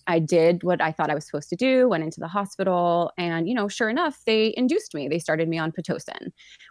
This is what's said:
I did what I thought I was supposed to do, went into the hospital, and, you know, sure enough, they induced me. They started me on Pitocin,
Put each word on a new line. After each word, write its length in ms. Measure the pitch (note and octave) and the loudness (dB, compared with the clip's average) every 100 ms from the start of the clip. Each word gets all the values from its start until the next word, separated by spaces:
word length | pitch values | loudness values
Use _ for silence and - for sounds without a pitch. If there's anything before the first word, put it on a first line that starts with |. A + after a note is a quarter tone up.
| - | 0
I 120 | E3 | 0
did 440 | D#3 F3 E3 F3 | 4 4 4 4
what 180 | E3+ F3 | 0 0
I 100 | D#3+ | 0
thought 160 | D#3 D3+ | 0 -2
I 60 | D#3 | -2
was 100 | - | -4
supposed 240 | D3+ - | -8 -6
to 60 | F3+ | -2
do, 320 | C4 B3+ B3+ | 2 4 4
went 140 | E3+ | 2
into 160 | D#3+ - | -2 -6
the 60 | E3 | -6
hospital, 840 | G3+ G3 - F#3+ F3+ F3 E3+ E3+ - | -4 -4 -2 0 2 2 2 0 -2
and, 300 | F3 E3 E3 | -2 -2 -2
you 60 | |
know, 140 | B3 G3+ | -2 -2
sure 220 | - A3 | -2 -2
enough, 340 | B3+ E4 - - | 0 -2 -2 0
they 280 | A3 A3 - | 2 2 2
induced 380 | B3+ F4+ - | 0 0 -2
me. 140 | D3+ C#3 | -8 -4
They 100 | E3 | -4
started 300 | - D#3+ E3 | -2 0 0
me 80 | E3 | 0
on 140 | D#3+ | -2
Pitocin, 580 | E3 E3 E3 - - - - - - - | -4 -6 -6 -6 -12 -14 -16 -20 -20 -6